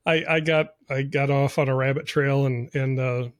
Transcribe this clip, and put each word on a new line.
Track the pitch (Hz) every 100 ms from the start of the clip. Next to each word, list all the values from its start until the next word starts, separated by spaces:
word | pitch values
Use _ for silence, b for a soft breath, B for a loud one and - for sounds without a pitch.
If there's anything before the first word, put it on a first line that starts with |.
| 175
I, | 160 160
I | 165
got, | 156 156 160 _ -
I | 135
got | 139 143 139
off | 139 139 -
on | 135
a | 131
rabbit | 131 139 -
trail | 151 139 139 139
and, | 120 120 143
and, | 135 131
uh, | 127 123 120